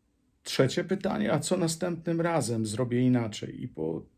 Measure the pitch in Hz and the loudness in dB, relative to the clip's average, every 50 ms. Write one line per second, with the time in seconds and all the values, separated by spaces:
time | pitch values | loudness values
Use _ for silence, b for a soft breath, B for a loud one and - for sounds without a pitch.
0 | _ _ _ _ _ _ _ _ - - - - 135 127 - 175 180 - 190 196 | _ _ _ _ _ _ _ _ -10 -2 4 4 4 4 4 0 -2 -2 -2 -2
1 | - - - 208 208 196 165 160 160 - 185 185 170 165 165 - 180 175 170 165 | -2 -2 -2 0 0 0 0 0 0 0 0 0 0 0 -2 -2 -4 -4 -4 -4
2 | - 175 165 165 170 170 165 151 117 110 117 113 110 107 104 117 131 117 120 120 | -4 -2 -2 0 0 2 2 0 0 0 0 -2 -2 -2 -2 -2 -2 0 2 4
3 | 127 127 127 120 113 107 - - - - - - 131 127 - 78 80 80 80 - | 4 6 4 4 2 -2 -6 -8 -10 -10 -8 -8 -10 -8 -6 -4 -4 -2 -2 -4
4 | - - _ | -6 -4 _